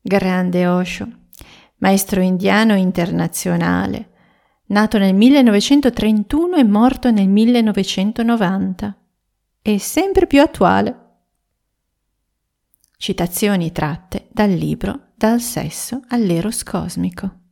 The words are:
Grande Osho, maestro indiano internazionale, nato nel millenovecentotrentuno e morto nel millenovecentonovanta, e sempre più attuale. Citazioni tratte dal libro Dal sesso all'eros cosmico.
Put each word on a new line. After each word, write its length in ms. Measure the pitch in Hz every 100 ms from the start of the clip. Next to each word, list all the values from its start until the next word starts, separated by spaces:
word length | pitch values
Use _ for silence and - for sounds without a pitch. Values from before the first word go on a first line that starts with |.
Grande 640 | 175 196 185 185 180 175 180
Osho, 400 | 180 180 - 208 - _ - - - _ _
maestro 440 | 190 196 - 190
indiano 540 | 185 185 196 196 220
internazionale, 1400 | 196 185 180 170 170 175 - 180 170 165 - 190 202 - _ _ _ _ _ _
nato 300 | 202 214 220
nel 160 | 196
millenovecentotrentuno 1400 | 190 233 285 240 208 202 285 262 240 214 214 208 294 349
e 80 | 359
morto 480 | 226 208 240 262 247
nel 160 | 214 190
millenovecentonovanta, 1700 | 202 226 247 220 196 190 - 196 226 233 233 202 190 190 185 208 196 _ _ _ _ _ _
e 180 | - 208
sempre 480 | - - 392 381 370
più 140 | 277
attuale. 600 | 302 - 185 190 214 - _ _ _ _ _ _ _ _ _ _ _ _ _ _ _ _ _ _ _ _
Citazioni 760 | - 185 175 - 208 196 165
tratte 560 | - 156 156 _ - _
dal 200 | - 214
libro 600 | 170 151 151 196 277 _
Dal 240 | _ 214 240
sesso 640 | 240 - 165 - - 254 -
all'eros 540 | 240 202 170 196 -
cosmico. 760 | - 185 170 - 180 - 196 - _